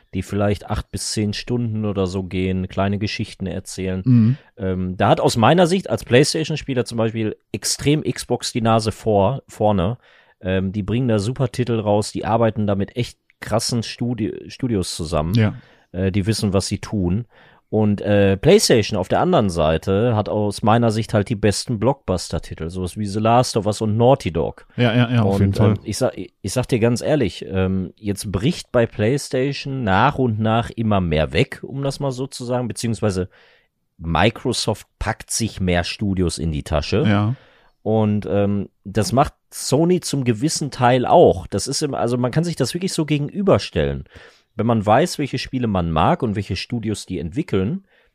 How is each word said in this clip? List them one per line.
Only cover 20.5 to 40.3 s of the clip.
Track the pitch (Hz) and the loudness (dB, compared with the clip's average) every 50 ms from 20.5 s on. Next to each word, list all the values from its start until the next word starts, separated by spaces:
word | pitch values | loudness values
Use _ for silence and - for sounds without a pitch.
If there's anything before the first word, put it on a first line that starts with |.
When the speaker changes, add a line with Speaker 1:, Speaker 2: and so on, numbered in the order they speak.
| 98 - - | -2 0 2
Speaker 1:
meiner | 107 107 117 120 117 | 4 4 4 4 2
Sicht | 104 113 110 - - | 0 0 -2 0 0
halt | 107 98 - | 0 2 0
die | 127 | -2
besten | 104 110 104 98 - - - 123 104 | 0 2 0 0 0 -4 -4 -4 0
Blockbuster-Titel, | 107 123 143 - _ - 92 85 - - - 82 - - 85 - - 85 | 0 0 0 0 _ -4 -4 -4 -4 -4 -6 -6 -6 -8 -10 -8 -8 -8
sowas | 90 92 92 90 - 104 | -6 -6 -6 -6 -4 -6
wie | 107 | -6
The | 101 95 107 | -4 -2 0
Last | 107 110 117 123 127 - - 113 | 2 4 4 4 4 2 0 -2
of | 92 107 | 0 0
Us | 104 - | -2 -2
und | 110 107 104 | -2 0 2
Naughty | 113 120 123 139 - - - | 4 6 4 4 4 2 -2
Dog. | 80 85 71 53 - - - _ _ | -2 -2 -2 -2 -6 -10 -18 _ _
Speaker 2:
Ja, | - 123 117 107 | 0 0 2 4
ja, | 123 120 117 127 | 4 2 2 2
ja, | 117 | 2
auf | 107 98 98 | 2 2 2
Speaker 1:
Und, | 98 | 2
Speaker 2:
jeden | 98 98 98 | 2 2 2
Fall. | - 110 107 107 | 4 4 2 2
Speaker 1:
ähm, | - - | 0 -2
ich | 110 104 - | -6 -4 -2
sag, | 131 117 - - | -2 -2 -2 -4
ich, | 95 - - _ | -12 -14 -14 _
ich | - 98 | -8 -4
sag | - 127 120 - | -4 -4 -2 0
dir | 139 113 | 0 2
ganz | 107 117 120 110 | 2 2 2 0
ehrlich, | - 95 151 147 120 87 - - - - | 0 0 2 2 2 0 -2 -6 -10 -4
ähm, | 92 95 95 92 95 95 92 - - | -2 0 0 0 0 -2 -2 -6 -10
jetzt | _ 110 101 98 - - 107 | _ -6 -6 -6 -4 -6 -6
bricht | 90 95 101 147 175 - - - | -4 -2 0 0 -2 -2 -8 -2
bei | - 123 117 110 | 0 0 0 2
PlayStation | - - 104 110 139 143 - - - 127 127 143 139 - - 143 135 131 127 | 0 -2 0 0 0 -2 -4 -4 -2 -2 -2 -2 -4 -6 -8 -6 -6 -4 0
nach | 98 92 98 117 143 143 - | 2 4 4 4 2 2 2
und | 131 120 110 104 | 0 0 0 0
nach | 110 110 110 117 113 - | 0 2 2 2 0 -2
immer | - - 113 107 104 98 | -4 -4 0 2 2 2
mehr | 90 85 78 78 78 67 | 2 2 2 0 0 0
weg, | 67 85 135 - - - | 2 0 0 0 -4 -12
um | - - - 135 139 | -14 -12 -10 -6 -6
das | 139 135 - | -6 -6 -4
mal | 143 139 | -4 -6
so | 127 123 135 | -4 -6 -8
zu | 131 - - 127 | -10 -10 -12 -6
sagen, | 120 127 123 123 110 | -4 -4 -4 -4 -4
beziehungsweise | 101 - - 117 110 - - 107 92 92 92 - - _ _ _ _ _ _ _ _ _ _ _ _ _ | -6 -4 -4 -4 -2 0 -2 -2 0 0 -4 -4 -8 _ _ _ _ _ _ _ _ _ _ _ _ _
Microsoft | 80 82 82 78 92 120 - - - 135 113 - - - 107 - - _ _ _ | -6 -2 2 4 4 2 2 0 -4 -4 -4 -2 -2 -4 -4 -4 -8 _ _ _
packt | - 104 113 - - - | -6 -6 -6 -6 -8 -8
sich | - - 117 104 - - | -4 -4 -4 -4 -4 -2
mehr | 95 90 87 87 87 | -2 2 2 2 0
Studios | - - - 107 98 95 90 92 82 - - | -2 -4 -4 -2 -2 0 2 2 0 0 -2
in | 76 82 | -4 -4
die | 76 71 67 | -4 -4 -4
Tasche. | - 80 73 - - - 104 - 107 | -2 -2 -2 0 0 0 0 2 2
Speaker 2:
Ja. | 104 101 104 107 127 - - _ _ _ _ _ _ _ _ | 2 2 2 0 -2 -4 -10 _ _ _ _ _ _ _ _
Speaker 1:
Und, | 104 110 110 107 104 104 104 98 - | -2 0 2 2 2 0 0 -2 0
ähm, | 90 101 101 101 101 101 95 - _ _ _ | 0 0 2 2 0 -2 -4 -6 _ _ _
das | 98 95 110 104 - | -6 -2 -2 -2 2
macht | 117 127 139 - - _ _ _ | 2 2 2 0 -2 _ _ _
Sony | - - - - - 139 165 175 180 170 | -16 -12 -4 0 2 2 4 4 2 0
zum | - - - 139 127 | 0 -2 -4 -2 0
gewissen | 123 | 0